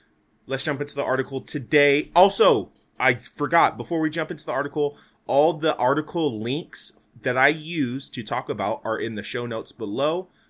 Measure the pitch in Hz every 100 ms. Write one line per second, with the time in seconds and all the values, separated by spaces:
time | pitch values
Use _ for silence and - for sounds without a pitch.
0 | _ _ _ _ - 131 165 139 143 139
1 | 131 131 131 135 - 139 117 151 143 143
2 | 147 170 196 - 208 131 95 _ _ -
3 | 131 123 - - 143 170 143 107 120 165
4 | 156 160 156 160 - 131 143 151 147 143
5 | - _ - 131 156 160 156 - 123 143
6 | 151 170 156 110 113 139 - - - -
7 | _ - 131 123 135 156 151 175 127 131
8 | - - 107 123 - 107 101 110 110 110
9 | 113 107 101 123 120 113 - - 110 110
10 | 143 170 185 _